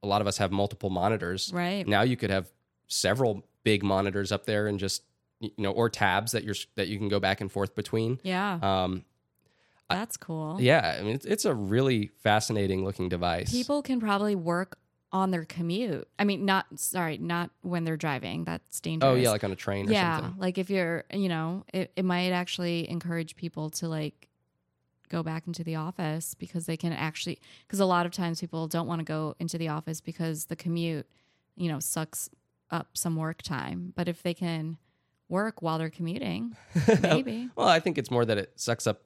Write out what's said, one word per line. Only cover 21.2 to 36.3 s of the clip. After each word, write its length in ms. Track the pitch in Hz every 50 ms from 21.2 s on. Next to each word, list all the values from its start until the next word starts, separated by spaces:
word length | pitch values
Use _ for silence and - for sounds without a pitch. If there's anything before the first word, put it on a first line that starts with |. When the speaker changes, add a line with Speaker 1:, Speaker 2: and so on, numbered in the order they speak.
| 196 185
Speaker 2:
know, 360 | 170 160 160 165 175 190 - _ -
it, 180 | 185 185 - _
it 100 | - 190
might 260 | 185 180 175 180 185
actually 580 | 180 180 180 175 - - 180 175 170 170 165 -
encourage 460 | - 170 165 175 170 165 165 160 -
people 340 | - - 170 - - 156 156
to, 160 | 151 - - 165
like, 400 | 160 156 151 147 - _ - _ _ _ _ _ _ _ _ _ _ _ _ _ _ _ _ _
go 120 | - 170 165
back 220 | 160 160 165 160
into 160 | - 170 -
the 140 | 170 165 160
office 600 | 160 156 165 185 - - 156 151 160 160 - -
because 320 | _ - 175 - 175 165 -
they 100 | 165 160
can 160 | - 170 165
actually, 440 | - - 160 156 - - - 151 - _ - - - _ _
'cause 140 | - 196
a 40 | 196
lot 200 | 185 180 175 175
of 80 | 175 170
times 260 | - 180 170 165 160
people 300 | - 170 - 165 160 156
don't 180 | - 170 170 -
wanna 160 | 170 165 160
go 320 | 147 156 156 156 151 - _
into 180 | 170 165 - 170
the 100 | 165 160
office 320 | 151 156 160 - 160 156
because 460 | - - 165 - 170 160 160 151 -
the 100 | - -
commute, 500 | - - 175 165 170 170 165 165 147 - _ _ _ _ _ _ _ _ _ _ -
you 100 | 180 170
know, 140 | 156 135
sucks 480 | - - - - 160 151 - - - - - _ _ _ _ _ _ _
up 260 | - 165 - _ _
some 220 | - - 175 165 160
work 240 | 160 160 160 _
time. 500 | - - 160 135 67 - 170 180 175 180 -
But 140 | - 175 170
if 160 | 170 - -
they 100 | 180 170
can 440 | - 185 170 165 160 156 160 165 156 _ _ _ _ _ _ _ _ _ _
work 340 | 170 185 208 220 214 -
while 160 | - 165 160 160
they're 120 | 160 160
commuting, 640 | 156 - 175 165 170 - - -